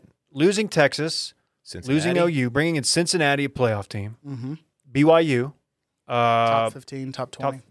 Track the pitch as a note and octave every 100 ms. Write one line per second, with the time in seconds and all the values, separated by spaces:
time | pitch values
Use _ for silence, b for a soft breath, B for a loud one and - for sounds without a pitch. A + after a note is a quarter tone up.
0 | _ _ _ C#3 F3 G3+ G#3+ E3 C#3+ -
1 | D#3+ - - - _ _ - F2 B2 D3+
2 | E3 F3 F3 D3 B2 C3 E3 D#3 - E3
3 | E3+ F#3 D3 C#3+ C#3 - A#2+ G#2 G2 G#2+
4 | G2+ A#2 C#3+ C3 C3 D#3 _ _ C#3 C3
5 | D3+ E3 D#3+ B2 C3+ - _ _ _ _
6 | - A#2+ A#2 A#2 A2+ A2+ A2+ C3+ - C3+
7 | C3 C3 B2+ - C#3 C3+ -